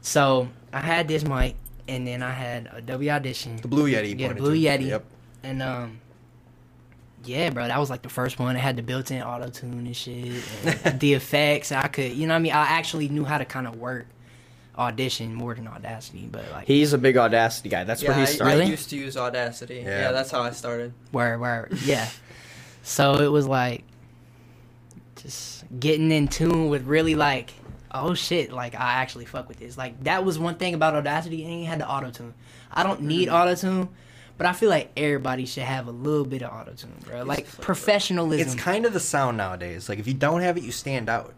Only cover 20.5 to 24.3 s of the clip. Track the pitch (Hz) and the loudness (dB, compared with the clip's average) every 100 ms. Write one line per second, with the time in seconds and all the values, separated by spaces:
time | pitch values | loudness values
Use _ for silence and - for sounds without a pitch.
20.5 | 120 123 120 120 120 - 123 120 117 123 | -4 -6 -4 -6 -10 -6 0 0 0 -2
21.5 | 117 110 143 135 135 113 - - - - | -2 -4 -4 0 0 0 -8 -20 -20 -20
22.5 | - - - - - 139 143 147 147 135 | -20 -20 -18 -8 2 4 4 4 4 4
23.5 | 135 123 120 - - - - - | 0 0 -4 -12 -20 -20 -20 -20